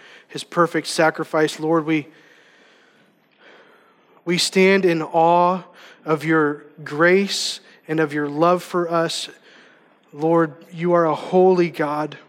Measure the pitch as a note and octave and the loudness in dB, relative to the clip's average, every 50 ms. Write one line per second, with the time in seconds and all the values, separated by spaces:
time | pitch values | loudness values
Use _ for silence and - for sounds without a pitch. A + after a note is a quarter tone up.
0 | - - - - _ _ - C#3+ - - - F3 F3 E3 - E3 D3 - - - | -20 -20 -20 -20 _ _ -14 -14 -14 -4 0 0 0 0 0 -4 -6 -4 -2 0
1 | E3 D#3 D#3 - D#3+ - - D#3+ D#3 D3+ - - D#3 D#3 E3 E3 D#3 D3+ D#3+ D#3 | 2 2 0 -2 -6 -4 -2 0 0 0 -2 -4 -2 0 0 0 0 0 -2 -4
2 | C#3+ - - _ _ _ _ _ _ _ _ _ _ _ _ _ _ _ _ _ | -4 -6 -14 _ _ _ _ _ _ _ _ _ _ _ _ _ _ _ _ _
3 | _ _ _ _ _ _ _ _ _ - - - - _ _ _ _ _ _ _ | _ _ _ _ _ _ _ _ _ -20 -20 -20 -20 _ _ _ _ _ _ _
4 | _ _ _ _ - - F3+ E3+ - - - F#3+ F#3+ F#3+ G3 G3 F#3 F3+ E3+ D#3+ | _ _ _ _ -6 -4 -2 -2 -2 0 2 4 4 4 4 4 2 2 0 0
5 | D#3 D3+ - E3+ D#3+ E3+ E3+ F3 F3+ F3+ F#3 F#3 E3+ - - - - - - _ | -2 -2 0 2 4 4 4 4 4 2 0 -2 -6 -12 -20 -20 -20 -20 -20 _
6 | - - D#3+ D3+ C#3 D#3 D#3+ D#3+ D3+ D3 D3 D3 - - - - D3+ C#3 D3 D3 | -6 -4 -4 -2 0 0 0 2 2 0 -2 -6 -12 -20 -20 -20 -16 -8 -2 0
7 | E3 F3 F3+ G3 G3+ F#3+ - - - - - - - - - _ _ - D#3 D#3+ | 2 4 4 2 2 0 -4 -6 -6 -8 -8 -12 -14 -20 -20 _ _ -6 -4 -2
8 | D#3+ D3+ C#3+ D3+ D3 C#3+ C#3+ D3 E3 F3 F3+ F3+ F3 - - F3+ F3 E3 E3+ E3 | -2 -2 -2 -4 -6 -4 -2 0 2 2 2 0 -2 -4 -6 -4 -4 -2 -2 -2
9 | E3 E3 - - - - - _ _ _ - - - _ _ _ _ _ _ _ | -2 -2 -4 -8 -10 -12 -16 _ _ _ -20 -20 -20 _ _ _ _ _ _ _
10 | _ _ - D3 D3+ D#3+ E3+ E3 E3 D#3+ C#3+ - - - F3+ D#3+ E3 F3 F3 F3 | _ _ -8 -4 0 2 2 2 2 0 -4 -10 -20 -18 -10 -6 -2 0 2 2
11 | E3+ D#3+ D3+ C#3+ - - - F#3 F#3 F#3 F#3 F3+ F3 E3+ D3 - D#3 D3 D3 D3+ | 2 2 0 -4 -4 -2 2 4 4 4 4 4 2 0 -2 -4 -4 -4 -4 -4
12 | D3+ D3+ D3 - - | -6 -8 -10 -14 -20